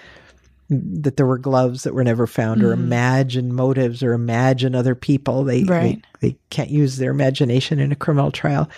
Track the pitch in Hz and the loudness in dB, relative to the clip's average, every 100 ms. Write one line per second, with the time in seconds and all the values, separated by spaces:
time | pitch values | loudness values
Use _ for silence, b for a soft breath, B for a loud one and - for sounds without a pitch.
0 | B B B B B _ - 135 - 175 | B B B B B _ -4 -2 -2 -4
1 | 147 127 131 127 135 131 127 127 - 131 | -4 0 2 0 0 2 2 0 -4 0
2 | 123 113 117 - 113 110 101 120 120 120 | 2 2 0 0 0 2 2 2 0 0
3 | 123 131 135 127 123 123 131 135 127 120 | 2 2 0 -2 -4 0 0 2 0 0
4 | 127 117 117 117 131 127 131 127 127 123 | -2 0 0 2 2 2 0 0 0 0
5 | - 139 135 127 139 123 - 170 120 - | 0 -2 0 -2 0 0 2 2 0 -2
6 | - - - 127 - - 147 147 139 131 | -10 -4 -4 -4 -10 -6 -2 0 0 0
7 | 131 135 135 135 135 123 - 151 139 147 | -2 0 0 0 0 0 0 -2 -2 -2
8 | - 143 143 - 156 139 156 | 0 0 0 -2 -2 -2 -4